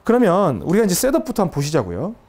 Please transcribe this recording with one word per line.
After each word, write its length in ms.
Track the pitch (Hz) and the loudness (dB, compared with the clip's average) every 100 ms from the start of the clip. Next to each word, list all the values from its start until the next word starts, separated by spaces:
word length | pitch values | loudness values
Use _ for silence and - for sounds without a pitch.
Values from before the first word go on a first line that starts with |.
그러면 580 | - 240 220 180 190 113 | 0 4 4 4 2 -2
우리가 240 | - 196 214 | 0 0 2
이제 100 | 175 | 0
셋업부터 480 | 254 320 247 226 | 0 0 -2 -2
한번 100 | 185 | -2
보시자고요. 640 | 147 143 156 95 87 170 233 | -2 -2 -2 -2 -4 -8 -10